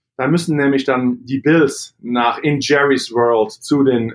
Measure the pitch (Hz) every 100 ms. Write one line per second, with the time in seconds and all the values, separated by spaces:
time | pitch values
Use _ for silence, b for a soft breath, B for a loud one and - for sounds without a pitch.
0 | _ - 131 170 165 147 139 139 135 127
1 | 127 123 120 135 147 165 139 - - _
2 | 117 123 120 120 151 143 135 143 143 127
3 | - 117 120 117 107 - - 143 135 120
4 | 113